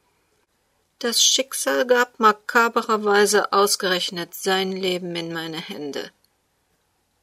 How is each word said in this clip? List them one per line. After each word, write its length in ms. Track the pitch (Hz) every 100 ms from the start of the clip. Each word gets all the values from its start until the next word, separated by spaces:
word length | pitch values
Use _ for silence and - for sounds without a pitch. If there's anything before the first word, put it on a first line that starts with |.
| _ _ _ _ _ _ _ _ _ _
Das 240 | 240 226
Schicksal 640 | - - 262 - - 277 254
gab 320 | 247 247 -
makabererweise 1300 | 220 208 - 240 233 233 226 214 208 202 202 202 -
ausgerechnet 840 | 196 202 - 190 180 - 180 170
sein 380 | - - 190 190
Leben 420 | 190 185 180 180
in 180 | 170 165
meine 280 | 165 165 160
Hände. 500 | - 196 147 127 - - _ _ _ _ _ _ _ _ _ _